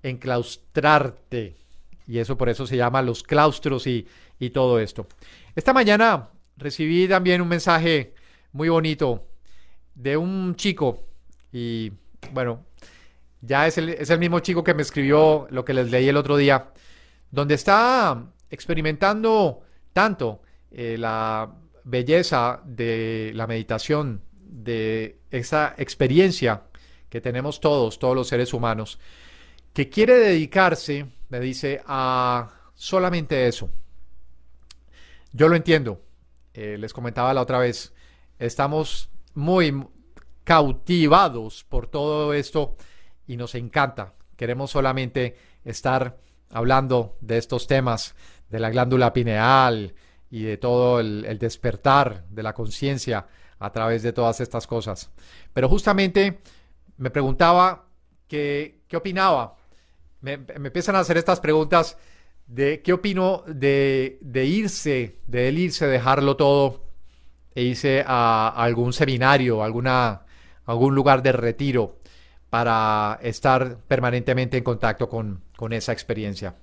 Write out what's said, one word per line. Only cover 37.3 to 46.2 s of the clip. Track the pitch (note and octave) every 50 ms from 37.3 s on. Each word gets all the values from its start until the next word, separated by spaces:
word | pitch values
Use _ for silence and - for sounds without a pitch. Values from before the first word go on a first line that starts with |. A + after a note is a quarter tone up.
| C3+
la | C3+
otra | B2 - B2+ B2+
vez, | B2+ B2 A2+ - - - - - - - _ _ - _ _
estamos | - A#2+ A#2+ - - C3+ C#3 D3+ D#3 D#3+ - - - - - - - - _ -
muy | D3 C#3+ E3 F#3 F#3 E3+ D3+ C#3 C#3 C3+ - - - _ _ - - - - - - -
cautivados | - E3+ D#3+ D3+ C3+ B2+ - - - F3+ F3 D#3 D3 D3+ F#3 G3+ E3 B2 A#2 A2 G#2 - - -
por | - - B2+ -
todo | - - D3 C#3+ D3+ D3+ D3+ D3+ D3 D3
esto | D3 C3+ - - D#3 C#3+ C#3 - - - - - - - - - - -
y | - B2
nos | A#2+ A#2+ A#2 -
encanta. | B2 A#2+ A#2 - D3+ C#3+ B2+ - - G2+ F#2 - - - - -
Queremos | - A#2+ A#2 B2 C3 C#3 C3
solamente | - C#3+ C3+ C3 B2+ C3+ C3 A#2+ - C3+ B2 A#2+ A#2+ - - - - _ -
estar | - A2 - - C#3 C3 C3 B2+ B2 B2 -